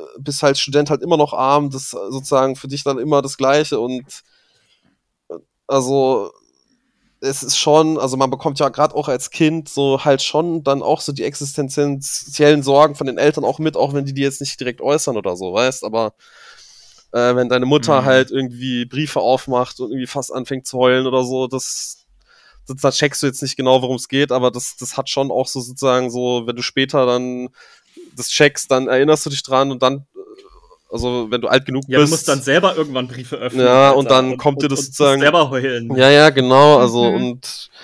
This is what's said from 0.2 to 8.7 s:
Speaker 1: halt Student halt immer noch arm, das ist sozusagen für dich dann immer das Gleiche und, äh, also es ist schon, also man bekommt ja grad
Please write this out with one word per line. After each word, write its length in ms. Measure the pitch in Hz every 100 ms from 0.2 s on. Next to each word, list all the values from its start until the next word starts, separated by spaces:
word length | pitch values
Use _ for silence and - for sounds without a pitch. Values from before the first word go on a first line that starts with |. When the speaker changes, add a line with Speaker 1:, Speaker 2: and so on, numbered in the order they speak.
| 143 143
Speaker 1:
halt 140 | 147 139
Student 320 | - 143 147
halt 120 | 147
immer 160 | - 165
noch 160 | 143
arm, 360 | - 131 143 147
das 120 | 135 -
ist 60 |
sozusagen 640 | 101 98 135 135 139 131 131
für 120 | 135
dich 160 | 143
dann 160 | 143 135
immer 220 | 135 147
das 160 | 135 -
Gleiche 420 | 135 143 151 131
und, 440 | 120 127 131 - _ _ _ _ _ _ _ _ _ _ -
äh, 60 | 85 _ _ -
also 640 | 139 127 139 131 127 98 50 _ _ _ _ _ _ _ _
es 220 | 131 135
ist 140 | 123 -
schon, 400 | - 151 160 160
also 180 | 131 131
man 120 | 135
bekommt 300 | 131 160 143
ja 100 |
grad 240 | 143